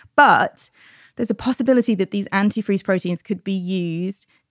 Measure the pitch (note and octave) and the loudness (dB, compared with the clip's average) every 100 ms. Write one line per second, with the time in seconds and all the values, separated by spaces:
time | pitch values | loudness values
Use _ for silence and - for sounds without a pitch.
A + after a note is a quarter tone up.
0 | - - C4+ C3+ - - - _ _ _ | -2 4 6 6 2 -6 -20 _ _ _
1 | _ - A#3 G3+ B3+ C4 B3 B3+ A#3+ G3 | _ -6 -4 -4 -4 -2 2 2 2 0
2 | F#3 G#3 F#3+ G3 G#3 A3 G#3 G3 - F#3 | -2 -4 -4 0 0 0 -2 -2 0 -2
3 | F3 E3+ - F#3 - F#3+ F3+ F#3+ E3+ E3 | -2 -6 -6 -8 -6 -6 -4 -4 -4 -4
4 | F#3 - _ _ _ | -6 -8 _ _ _